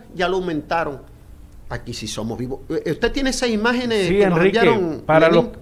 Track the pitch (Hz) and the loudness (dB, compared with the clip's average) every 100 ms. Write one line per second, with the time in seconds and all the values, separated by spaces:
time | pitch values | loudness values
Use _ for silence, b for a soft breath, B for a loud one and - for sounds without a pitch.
0 | - 170 175 190 180 151 - 170 156 131 | -16 -4 -2 -2 -2 -6 -4 -4 -4 -8
1 | - - - - - - - 120 120 117 | -16 -20 -20 -20 -20 -20 -12 -12 -10 -10
2 | 107 - 110 107 123 127 - 160 - 147 | -8 -8 -6 -6 -8 -8 -6 -4 -4 -2
3 | 233 277 262 254 247 214 226 247 247 220 | -2 -2 -2 -2 -2 0 0 0 0 0
4 | 180 196 196 165 190 214 233 220 175 139 | 2 2 4 4 2 4 4 4 0 -4
5 | - 160 160 170 220 - | 2 6 6 6 2 -4